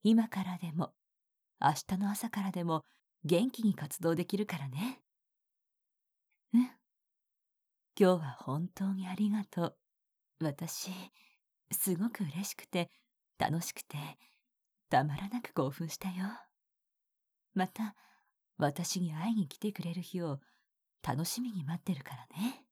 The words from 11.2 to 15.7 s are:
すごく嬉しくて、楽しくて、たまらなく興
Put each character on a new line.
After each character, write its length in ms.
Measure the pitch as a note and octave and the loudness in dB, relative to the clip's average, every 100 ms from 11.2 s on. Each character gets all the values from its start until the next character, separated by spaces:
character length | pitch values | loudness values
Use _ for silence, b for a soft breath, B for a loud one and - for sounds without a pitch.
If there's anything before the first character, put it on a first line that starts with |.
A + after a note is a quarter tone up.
| b b _ _ _ | b b _ _ _
す 240 | - G3 | -2 0
ご 160 | F3 A#3 | 2 0
く 140 | - | -2
嬉 180 | E3 D#3 | -4 -2
し 140 | G3 - | -6 -8
く 100 | - | -4
て、 240 | F3+ E3+ b b _ _ _ | -2 -2 b b _ _ _
楽 220 | - D#3+ | 0 0
し 120 | - | -2
く 100 | - | -10
て、 360 | - D3 D3+ - b b b _ _ _ _ | -10 -10 -10 -14 b b b _ _ _ _
た 160 | C#3 | 2
ま 120 | D3 C#3+ | 2 -2
ら 120 | G3 | -4
な 120 | A#3+ | -6
く 120 | - | -4
興 160 | - C3+ | -2 -2